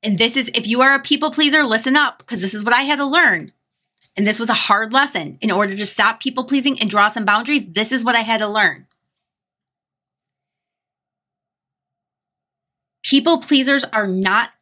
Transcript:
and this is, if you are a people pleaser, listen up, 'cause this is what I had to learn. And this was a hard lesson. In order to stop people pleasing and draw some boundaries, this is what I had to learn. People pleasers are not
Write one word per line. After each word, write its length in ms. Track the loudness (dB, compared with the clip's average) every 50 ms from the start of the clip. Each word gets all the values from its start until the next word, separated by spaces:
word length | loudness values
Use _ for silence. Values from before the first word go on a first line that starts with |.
and 160 | 0 -2 0
this 200 | 2 2 2 2
is, 120 | 0 -2 -2 -4
if 120 | -6 -4
you 140 | -2 2 4
are 140 | 4 4 4
a 60 | 2
people 300 | 0 0 -2 0 0 -2
pleaser, 340 | 0 0 0 2 4 2 2
listen 320 | 2 0 0 0 2 2
up, 280 | 2 2 0 -4 _ -12
'cause 140 | -10 -8 -4
this 140 | -4 -4 -4
is 100 | -4 0
what 100 | 0 2
I 80 | 2 2
had 140 | 0 -2
to 80 | -2 -2
learn. 480 | 0 2 4 4 4 2 0 -4 -10 _ _ _ _ _ _ _ _ _ _ _ _ _
And 100 | -2 0
this 120 | 0 0 -2
was 100 | 0 0
a 60 | 0
hard 380 | -2 2 0 0 0 0 0 0
lesson. 460 | 0 0 0 -2 -8 -8 -10 -12 -6
In 100 | -4 -2
order 260 | 0 0 0 -2 -2
to 100 | -4 -4
stop 340 | -2 0 2 2 0 0 -2
people 240 | -8 -8 -6 -6 -6
pleasing 360 | -2 -2 0 0 0 -2 -2
and 100 | -4 -2
draw 180 | 2 2 2 2
some 160 | 2 -2 -2
boundaries, 400 | 0 0 0 0 0 -2 -2 -2
this 260 | -2 -4 -4 -2 0 -2
is 120 | -2 0
what 120 | 0 0
I 40 | 0
had 180 | 0 0 -2 -2
to 100 | -2 -2
learn. 380 | 0 0 0 0 0 -4 -16 _ _ _ _ _ _ _ _ _ _ _ _ _ _ _ _ _ _ _ _ _ _ _ _ _ _ _ _ _ _ _ _ _ _ _ _ _ _ _ _ _ _ _ _ _ _ _ _ _ _ _ _ _ _ _ _ _ _ _ _ _ _ _ _ _ _ _ _ _ _ _ _ _ _ _ _ _ _ _ _ _ _ _ _
People 360 | 0 0 2 2 2 0 0
pleasers 440 | 0 0 0 2 2 2 0 0 -2
are 220 | -2 -4 -4 -2
not 480 | -2 -2 0 0 2 2 0 -2 -2 _ _